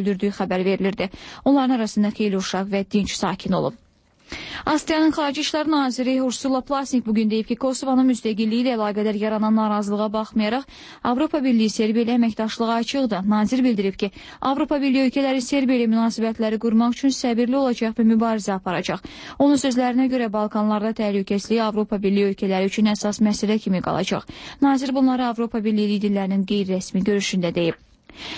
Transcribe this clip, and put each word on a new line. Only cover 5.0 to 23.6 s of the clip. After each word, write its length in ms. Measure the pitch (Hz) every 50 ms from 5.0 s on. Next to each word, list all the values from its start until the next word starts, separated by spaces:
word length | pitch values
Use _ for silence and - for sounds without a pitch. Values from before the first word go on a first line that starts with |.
| 320 311
Xarici 300 | 285 320 294 285 269 302
İşlər 280 | 294 - - 302 302 311
Naziri 520 | 311 285 269 254 240 254 247 254 262 262
Ursula 380 | 262 254 220 - - 262 262 254
Plasnik 460 | 254 - 285 269 269 - 262 247 -
bugün 240 | 220 214 220 226 214
deyib 160 | 220 220 214 -
ki, 60 | 240
Kosovanın 500 | - 269 262 262 - 269 269 262 254 262 262
müstəqilliyi 540 | 247 - - 220 220 196 226 220 226 240 247
ilə 120 | 262 240 220
əlaqədar 400 | 214 208 196 214 208 220 208 208
yaranan 360 | 214 220 220 208 214 214 220
narazılığa 500 | 220 220 208 208 208 208 202 208 202 214 214
baxmayaraq, 520 | 208 220 220 - - 220 214 208 233 277 269 - - - - - - - -
Avropa 380 | 240 247 233 311 302 - 302 254
Birliyi 240 | 269 233 220 220 214
Serbiya 380 | - - 220 214 214 233 233
ilə 80 | 233 254
əməkdaşlığa 640 | 240 233 226 214 - 220 214 - - 233 226 233 233
açıqdır. 480 | 233 - - 277 262 220 202 175 190 208
Nazir 360 | 214 214 214 208 262 254 254
bildirib 340 | 254 226 196 196 196 190 -
ki, 100 | 208 196 - - - - - -
Avropa 400 | - 262 277 285 302 - 311 285
Birliyi 300 | 277 277 254 262 269 254
ölkələri 340 | - 277 269 262 262 262 247
Serbiya 380 | - 285 277 262 247 262 240
ilə 80 | 233 220
münasibətləri 680 | 220 226 226 233 - 220 220 226 220 - 226 220 220 214 226
qurmaq 320 | 233 214 226 233 240 240
üçün 160 | - - 269 262 -
səbirli 420 | - 247 226 226 247 226 254 277
olacaq 380 | 269 247 240 - 233 226 220 -
və 100 | 226 220 226
mübarizə 420 | 220 233 226 220 214 185 208 196
aparacaq. 480 | 185 - 185 175 156 185 - 165 - - - - - - - - -
Onun 220 | 277 285 294 262 -
sözlərinə 420 | 269 233 254 254 247 240 254 262 254
görə, 240 | 254 254 240 220
Balkanlarda 640 | 202 214 214 208 - 214 214 214 214 208 208 220 220 -
təhlükəsizliyi 600 | 214 208 202 202 196 - 202 202 - - 220 233 220 214
Avropa 320 | 214 214 214 - 220 196
Birliyi 300 | 202 190 202 202 202 196
ölkələri 400 | 196 - 208 190 190 185 196 196
üçün 160 | - 220 214 208 208
əsas 240 | - - 208 202 -
məsələ 380 | 214 208 208 - 214 202 214
kimi 260 | 214